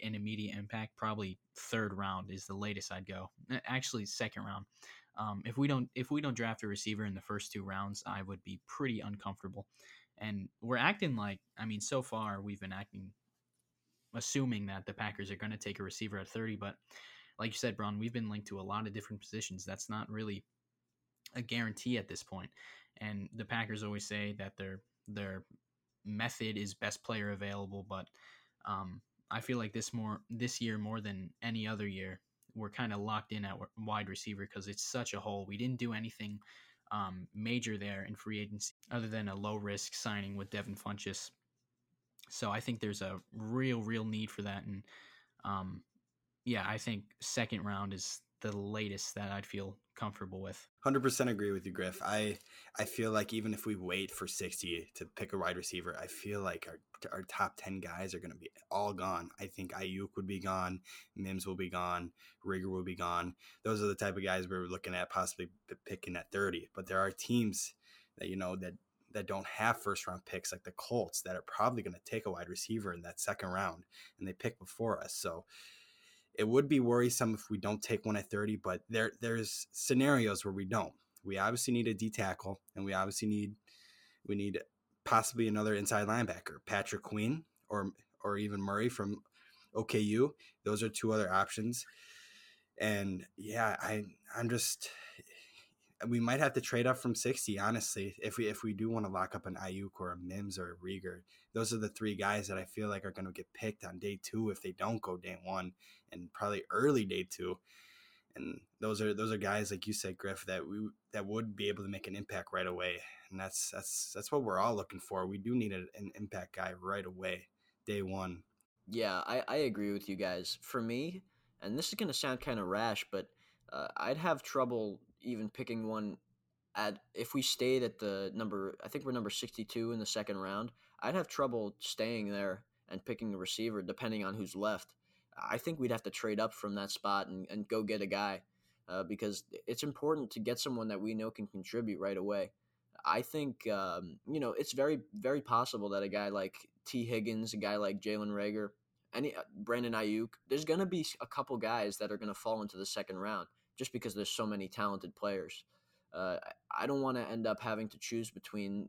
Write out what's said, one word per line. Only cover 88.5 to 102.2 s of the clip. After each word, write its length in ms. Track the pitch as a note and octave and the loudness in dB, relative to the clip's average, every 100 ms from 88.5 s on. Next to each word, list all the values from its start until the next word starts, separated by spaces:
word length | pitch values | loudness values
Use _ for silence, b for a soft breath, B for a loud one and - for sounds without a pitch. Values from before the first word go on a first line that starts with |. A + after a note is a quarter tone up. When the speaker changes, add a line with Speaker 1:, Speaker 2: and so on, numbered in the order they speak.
| G2+ | 0
Speaker 2:
Murray 300 | G2 G2+ A#2+ | 0 4 2
from 320 | A#2+ G2+ G#2 - B B B B | 2 -2 -2 -8 B B B B
O 80 | A2 | -2
K 160 | A2+ A2 | 4 4
U. 360 | G#2 G#2+ C#3 - B B | 6 6 6 4 B B
Those 200 | - G#2 | 0 2
are 80 | A2+ | 2
two 200 | G#2+ A2+ | 2 4
other 220 | A2 F#2+ | 4 6
options. 540 | F#2+ G2 - A2 B2 - B B B B B B B B - | 6 4 2 0 -2 -6 B B B B B B B B 0
And 460 | G#2+ G#2 G2 F#2 - - | 2 4 2 -2 -4 -12
yeah, 380 | G#2+ A2+ A2+ - | -4 2 4 2
I, 240 | - G#2+ G2 - - A2+ | 0 0 -2 -10 -8 0
I'm 140 | A#2 | 2
just, 400 | A#2 - - - B B B - B B B B _ _ _ A#2 | 4 2 0 -6 B B B -18 B B B B _ _ _ 2
we 140 | A#2+ | 4
might 200 | A#2 C3+ | 6 6
have 120 | C#3+ | 6
to 80 | B2+ | 4
trade 260 | A#2+ A#2+ B2 | 4 4 6
up 120 | B2+ | 4
from 160 | B2+ | 4
sixty, 440 | A2+ A#2+ C3+ - G2 | 2 2 2 0 2
honestly, 560 | G#2 A2+ - - G2 - | 4 2 0 0 -2 -2
if 180 | G#2+ G#2 | -4 0
we, 120 | G#2+ | 0
if 140 | G#2+ | 2
we 120 | A2 | -2
do 160 | G2+ A2 | 0 2
wanna 180 | A2+ G#2 | 2 2
lock 260 | F#2+ F#2 | 2 0
up 120 | G2+ F#2+ | -2 -6
an 80 | |
Aiyuk 440 | F#2 F#2+ F#2+ G2 - | -4 -4 -4 -4 -4
or 140 | F2+ | -6
a 60 | F2+ | -4
Mims 400 | F2+ F#2+ G2+ F#2+ | -6 -4 -4 -4
or 140 | F2 | -6
a 120 | F2 F2+ | -6 -6
Reagor. 360 | F#2+ F2+ F2+ - b b | -6 -6 -10 -14 b b
Those 180 | A2+ A2 | -2 0
are 60 | A#2 | 2
the 100 | G#2+ | 0
three 260 | - A2 | 0 -2
guys 340 | G2+ | 2